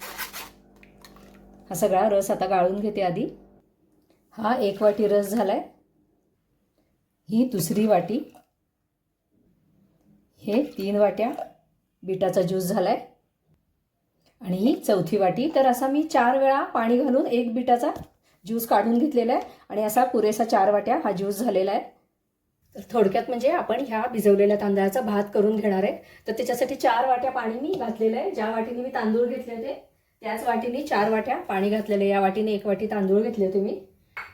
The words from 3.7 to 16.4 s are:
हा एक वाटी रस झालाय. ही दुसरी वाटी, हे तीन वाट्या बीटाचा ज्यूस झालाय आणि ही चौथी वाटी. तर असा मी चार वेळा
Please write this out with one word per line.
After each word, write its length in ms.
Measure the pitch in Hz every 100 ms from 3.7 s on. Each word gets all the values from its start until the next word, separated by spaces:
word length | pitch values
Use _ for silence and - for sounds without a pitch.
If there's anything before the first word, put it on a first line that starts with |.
| _ _ _ _ _ _
हा 240 | - 208 262
एक 280 | 202 196
वाटी 240 | 214 208 208
रस 220 | 202 196
झालाय. 320 | 226 190 262 - _ _ _ _ _ _ _ _ _ _ _ _ _ _ _ -
ही 200 | 226 254
दुसरी 340 | 196 - 196 220
वाटी, 480 | 180 - 247 - - _ _ _ _ _ _ _ _ _ _ _ _ _ _ _ _ _ _ _ _
हे 260 | - 220
तीन 320 | 294 - 196 202
वाट्या 360 | 202 196 233 - - - _ _ _ _
बीटाचा 380 | 180 185 185 180
ज्यूस 220 | 175 190
झालाय 420 | 180 214 185 - - _ _ _ _ _ _ _ _ _ _ _ _ _
आणि 160 | 185 180
ही 180 | 233 370
चौथी 420 | - 196 160 208
वाटी. 340 | 185 220 302 277
तर 100 | 262
असा 220 | 240 269
मी 160 | 285
चार 340 | 311 277 240
वेळा 260 | 269